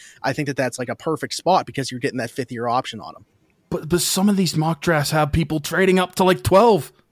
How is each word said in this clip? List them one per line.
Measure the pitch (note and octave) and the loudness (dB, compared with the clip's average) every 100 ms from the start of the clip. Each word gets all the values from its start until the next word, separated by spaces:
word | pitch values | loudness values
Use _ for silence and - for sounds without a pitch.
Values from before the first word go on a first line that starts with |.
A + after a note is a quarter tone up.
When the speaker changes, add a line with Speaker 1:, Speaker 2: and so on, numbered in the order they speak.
| - - | -20 -8
Speaker 1:
I | C3 | -4
think | C#3 C#3+ | -2 -4
that | D3 | -2
that's, | B2+ - | -4 -4
like, | B2 | -8
a | A#2 | -6
perfect | E3 D#3 B2+ | -4 -4 -6
spot | - - F3+ B2 | -4 2 2 0
because | C#3 C3 | -6 -6
you're | B2+ | -6
getting | B2+ B2+ | -6 -4
that | A#2+ | -6
fifth | - B2 | -6 -8
year | A#2+ A#2+ | -6 -2
option | B2 C3 A2 | -2 -2 -8
on | D#2+ | -14
him. | - _ _ _ _ - | -18 _ _ _ _ -10
Speaker 2:
But, | F3 D#3 | -10 -2
but | F3 | -2
some | - F#3+ G3+ | 0 0 2
of | G3 | 2
these | F3 D#3+ | 0 0
mock | D#3 E3 | -2 -2
drafts | - D#3 C#3 | 0 0 2
have | D#3 D3 | 0 2
people | E3 D3+ D#3 | 0 0 -2
trading | - D#3+ F#3+ F#3 | -2 0 2 2
up | F3+ | 0
to, | - | 2
like, | F#3 F#3 | 2 2
twelve. | - F#3 A#3 F#3+ - - _ | 4 6 6 4 0 -14 _